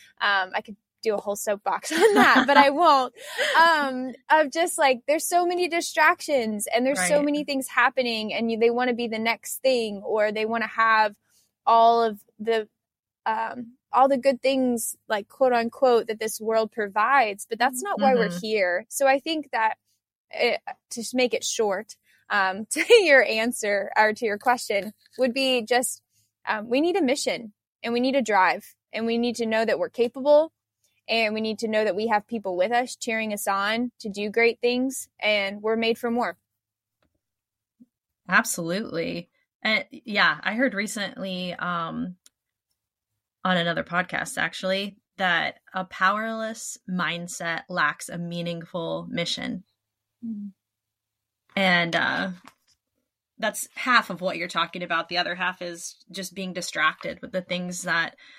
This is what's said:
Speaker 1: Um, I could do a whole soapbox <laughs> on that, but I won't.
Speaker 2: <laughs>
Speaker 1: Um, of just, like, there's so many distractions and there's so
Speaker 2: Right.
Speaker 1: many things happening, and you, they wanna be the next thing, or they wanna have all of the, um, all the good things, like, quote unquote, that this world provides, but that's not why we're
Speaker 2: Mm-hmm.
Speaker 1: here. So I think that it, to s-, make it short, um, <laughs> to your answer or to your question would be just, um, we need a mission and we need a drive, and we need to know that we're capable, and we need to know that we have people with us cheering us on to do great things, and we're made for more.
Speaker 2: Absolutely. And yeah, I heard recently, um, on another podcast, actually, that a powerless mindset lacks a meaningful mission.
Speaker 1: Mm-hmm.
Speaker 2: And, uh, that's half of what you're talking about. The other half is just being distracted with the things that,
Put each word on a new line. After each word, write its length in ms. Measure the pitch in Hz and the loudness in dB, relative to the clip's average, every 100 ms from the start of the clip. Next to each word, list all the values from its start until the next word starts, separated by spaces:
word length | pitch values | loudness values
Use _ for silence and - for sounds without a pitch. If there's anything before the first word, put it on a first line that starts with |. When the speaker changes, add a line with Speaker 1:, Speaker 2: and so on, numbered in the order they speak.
| - - | -20 -4
Speaker 1:
Um, 300 | 202 196 185 | 0 0 -2
I 60 | - | -6
could 120 | 220 202 _ _ | -10 -14 _ _
do 120 | 226 | -4
a 60 | 202 | -2
whole 140 | 208 | -2
soapbox 560 | 202 - 202 - 165 - | -4 -4 -4 -2 -4 -2
<laughs> 0 | |
on 220 | 320 427 | 4 6
that, 300 | 403 330 254 262 | 6 6 6 6
but 100 | 277 | 6
I 140 | 277 | 6
won't. 440 | 285 339 269 254 - | 6 4 4 2 -6
Speaker 2:
<laughs> 60 | 539 - 605 494 | -10 -4 0 4
Speaker 1:
Um, 520 | 339 311 277 254 254 226 - | 4 4 0 -4 -8 -8 2
of 220 | 311 294 | 2 4
just, 260 | 330 339 - | 0 -2 2
like, 220 | 277 240 - | 2 2 0
there's 180 | 302 - | 0 2
so 180 | 349 349 | 2 2
many 200 | 359 349 | 0 0
distractions 1000 | 339 - 320 311 349 - 277 220 214 - | -2 -2 2 2 2 0 -2 0 -4 -2
and 120 | 240 254 | 0 0
there's 140 | 285 - | 0 2
so 80 | 294 | 2
Speaker 2:
Right. 80 | |
Speaker 1:
many 200 | 294 294 | 2 -2
things 220 | 294 269 - | -2 -4 -2
happening, 640 | - 247 262 240 220 214 | 2 2 2 -2 -2 -4
and 180 | 170 226 | -4 -2
you, 80 | 226 | 2
they 120 | 233 | 2
wanna 240 | 240 254 | 2 -2
be 140 | 240 240 | -2 -4
the 100 | 220 | -4
next 380 | 226 220 - - | -4 -4 -8 -4
thing, 440 | 269 247 220 202 | 0 0 -2 -6
or 260 | 196 214 214 | -4 0 0
they 140 | 214 | -2
wanna 220 | 220 233 220 | -4 -4 -4
have 480 | - 226 220 214 208 _ _ _ _ - | 0 2 4 2 -2 _ _ _ _ 4
all 360 | 226 226 233 | 8 8 6
of 160 | 226 208 _ - | 2 -2 _ -8
the, 300 | 220 226 214 _ _ _ _ _ 226 | -2 -2 -2 _ _ _ _ _ -4
um, 460 | 220 226 247 233 254 _ | -4 -4 -8 -14 -18 _
all 140 | 247 269 | 4 4
the 100 | 277 | 4
good 220 | 277 247 | 0 0
things, 540 | 269 269 254 233 - - - | 0 0 0 -2 -4 -10 -6
like, 200 | 214 - | -6 -6
quote 240 | - 262 | 0 2
unquote, 540 | 240 233 - 262 233 233 | 2 0 2 4 4 2
that 100 | 220 | -4
this 200 | 220 - | -6 -6
world 300 | 220 220 220 | -2 0 0
provides, 720 | - 202 202 226 277 220 202 - | -4 -4 0 4 4 4 -2 -8
but 100 | 226 | -2
that's 240 | 254 254 | 0 0
not 180 | 403 349 | -6 2
why 140 | 269 | 4
we're 140 | 196 175 | 4 2
Speaker 2:
Mm-hmm. 100 | 175 | -2
Speaker 1:
here. 460 | 214 220 180 175 233 | -2 0 2 0 -4
So 180 | - 269 | 0 2
I 100 | 269 | 2
think 320 | 320 320 - | 0 -6 -4
that 260 | 233 220 - _ _ _ _ _ | -2 -2 -4 _ _ _ _ _
it, 300 | - 240 - - - - | -2 -2 -2 -8 -16 -14
to 100 | 240 | -12
s-, 140 | 220 | -6
make 180 | 247 247 | 0 0
it 100 | - | 0
short, 520 | - - 214 190 226 - _ _ - | -4 -2 -2 -2 -6 -18 _ _ -4
um, 360 | 202 190 190 220 | 0 0 -2 -6
<laughs> 40 | |
to 140 | 302 - 453 | -2 8 8
your 180 | 339 269 | 10 8
answer 680 | 208 220 233 - 214 202 202 - | 6 2 -2 -2 0 0 0 2
or 160 | 214 | 2
to 100 | 214 | 2
your 140 | 226 208 | -2 0
question 540 | 240 247 - 202 208 - _ - | 0 0 0 -2 -4 -10 _ -2
would 140 | 254 | -2
be 300 | 269 262 247 | 0 0 0
just, 400 | 220 247 254 - _ _ _ _ - | 2 0 0 -6 _ _ _ _ -6
um, 200 | 214 226 | -6 -2
we 120 | 254 | 0
need 160 | 339 370 | 2 2
a 60 | |
mission 500 | 262 285 - 175 220 - _ _ | 0 0 -4 -6 -8 -20 _ _
and 100 | - | -4
we 80 | 240 | -2
need 160 | 262 269 | 0 0
a 60 | |
drive, 520 | 214 202 180 180 - _ _ | 2 2 2 0 -8 _ _
and 140 | - 226 | -6 -2
we 100 | 233 | -2
need 180 | 240 226 | -2 -2
to 100 | 226 | -2
know 180 | 220 | 0
that 140 | 226 165 | 0 0
we're 120 | 175 | -2
capable, 600 | - 240 269 277 294 320 _ _ _ _ _ - | -2 -2 0 4 6 4 _ _ _ _ _ -4
and 280 | 226 220 | -2 0
we 80 | 220 | -2
need 160 | 220 214 | -4 -4
to 100 | 220 | -2
know 160 | 214 | 0
that 100 | 214 180 | 0 0
we 100 | 226 | 0
have 180 | 214 - | -2 -2
people 300 | 233 202 180 | -6 -4 0
with 160 | 190 | 0
us 240 | 240 247 - | 0 -2 -6
cheering 360 | - 220 220 | -6 -4 -4
us 120 | 208 208 | -4 -2
on 460 | 196 202 226 247 - | 0 0 -2 -4 -8
to 80 | 220 | -10
do 220 | 196 208 | -6 -4
great 280 | 220 233 226 | 2 2 2
things, 480 | 240 247 262 254 - - | 0 0 -2 -6 -12 -4
and 400 | 208 208 196 202 | 0 0 -2 -4
we're 140 | 214 226 | -2 0
made 220 | 226 233 | 0 -2
for 120 | 240 | -2
more. 260 | 233 196 - _ _ _ _ _ _ _ _ _ _ _ _ _ _ _ _ _ _ - | -2 -4 -6 _ _ _ _ _ _ _ _ _ _ _ _ _ _ _ _ _ _ 0
Speaker 2:
Absolutely. 1000 | 196 220 - 165 190 - 170 170 170 175 _ _ _ | 0 0 -4 -4 -4 -4 -6 -6 -6 -12 _ _ _
And 220 | 214 214 - | -2 -2 -4
yeah, 480 | - - 202 170 151 | -12 -4 2 2 2
I 120 | 185 | -4
heard 200 | 220 254 | -2 -2
recently, 800 | 196 208 214 196 - 190 185 180 | -2 -6 -6 -8 -8 -10 -8 -8
um, 600 | - 175 175 165 160 180 180 _ _ _ _ _ _ _ _ _ _ _ _ | -8 -6 -6 -6 -6 -8 -10 _ _ _ _ _ _ _ _ _ _ _ _
on 120 | 185 180 | -2 0
another 280 | 170 165 | 0 -2
podcast, 540 | 165 175 180 - - - | -4 -4 -4 -4 -6 -4
actually, 580 | 165 - 185 190 202 - _ - | -6 -4 -4 -2 -4 -12 _ -4
that 380 | 185 165 151 - _ | 0 0 -2 -8 _
a 100 | 190 | -10
powerless 960 | 185 - 190 214 226 226 220 226 - - - | -8 -2 0 0 -4 -6 -8 -10 -12 -14 -6
mindset 760 | 180 160 170 175 - 170 165 - | -4 -4 -4 -8 -8 -6 -6 -6
lacks 400 | 180 151 156 - | -2 -2 -2 -8
a 100 | 170 | -10
meaningful 880 | 170 170 170 170 165 175 165 165 175 | -8 -6 -6 -8 -8 -8 -6 -6 -6
mission. 540 | 170 170 - - 185 - _ _ _ _ _ | -6 -4 -6 -6 -8 -12 _ _ _ _ _
Speaker 1:
Mm-hmm. 240 | 233 208 202 - _ _ _ _ _ _ _ _ _ 202 | -10 -10 -10 -14 _ _ _ _ _ _ _ _ _ -2
Speaker 2:
And, 400 | 190 175 170 165 | 2 2 0 -2
uh, 340 | 131 170 190 180 - - _ _ _ _ _ _ _ - | -2 -2 -4 -8 -18 -20 _ _ _ _ _ _ _ -6
that's 300 | 214 208 - | -6 -4 -10
half 360 | - 254 233 - | -6 0 2 0
of 100 | 175 | -4
what 160 | 185 165 | -6 -6
you're 120 | 180 | -6
talking 340 | 170 165 180 | -4 -4 -6
about. 260 | 175 165 165 | -4 -4 -2
The 100 | 175 | -4
other 160 | 170 | -4
half 260 | 180 180 185 | -4 -6 -6
is 360 | 175 170 - - - | -10 -12 -14 -18 -14
just 240 | 190 185 | -12 -10
being 180 | 196 185 | -8 -8
distracted 680 | 180 175 160 156 170 170 165 | -8 -6 0 0 0 -8 -10
with 120 | - | -8
the 100 | 185 | -8
things 400 | 180 180 180 180 | -6 -6 -6 -8
that, 340 | 175 165 160 - - | -4 -2 -4 -8 -20